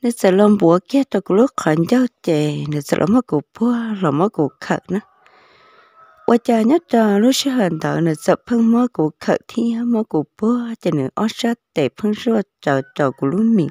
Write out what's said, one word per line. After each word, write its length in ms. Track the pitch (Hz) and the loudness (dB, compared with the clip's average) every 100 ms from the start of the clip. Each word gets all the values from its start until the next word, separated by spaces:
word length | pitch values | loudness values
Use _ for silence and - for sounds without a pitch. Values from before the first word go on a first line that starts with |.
Nơi 100 | 247 | -4
sợ 180 | 233 196 | 0 2
lông 280 | 185 208 208 | 4 4 4
bùa 180 | 170 170 _ | 4 2 _
kia 140 | 277 269 | -2 0
cho 100 | 208 | -4
của 140 | - | 0
lúc 160 | 185 262 - | 2 2 0
khoản 300 | - 156 170 | -2 0 2
châu 180 | 247 254 _ | 2 0 _
chế 420 | - 156 151 147 147 | -4 0 0 -4 -6
nơi 140 | 147 | -6
sợ 140 | 139 - | -4 -2
lông 120 | 156 | 2
mất 140 | 240 - | 2 0
của 140 | 151 - - | -4 -6 -6
bố 120 | 233 240 226 208 | -2 -2 -4 -4
là 80 | 180 | -2
mất 180 | 143 190 | 0 -2
của 200 | - 143 _ | -2 -4 _
khởi 200 | - 175 - | -6 -6 -4
nữa. 120 | 190 - _ _ _ _ _ _ _ _ _ - _ - | -8 -8 _ _ _ _ _ _ _ _ _ -20 _ 0
Qua 100 | 233 | 0
cha 180 | - 233 | 2 0
nhất 200 | 220 330 _ | 2 0 _
cho 300 | 233 220 202 | 0 2 2
lúc 120 | 226 | 2
xưa 160 | 269 285 | 0 -2
hận 300 | 254 190 160 | 0 -2 -2
tờ 200 | 151 151 | -4 -2
nơi 140 | 165 | -2
sợ 220 | 156 - 180 - | -2 0 -2 0
phân 260 | 240 226 | 0 2
mất 200 | 233 247 | 2 0
của 180 | - 156 - | -2 -4 -4
khởi 200 | - 190 _ | -2 -4 _
thi 260 | - 233 226 240 | -6 -4 -4 -2
mất 160 | 233 220 | -2 -2
của 160 | 160 143 _ | -4 -6 _
bố 160 | 214 240 233 226 | -2 -2 -4 -6
chế 100 | 185 | -4
nơi 180 | 160 131 | -2 -4
ót 160 | - 220 | -4 -6
sát 240 | - 233 233 _ | -4 -4 -4 _
để 140 | - 135 - | -4 -4 -2
phân 180 | 214 | -4
rùa 280 | 208 - 226 196 _ | -4 -2 -2 -2 _
cho 200 | - 139 131 | -2 -2 -2
cho 160 | - 143 | -2 -2
của 160 | 127 135 | -2 -4
lúc 140 | 170 | 0
mình. 280 | 226 226 143 | 2 2 0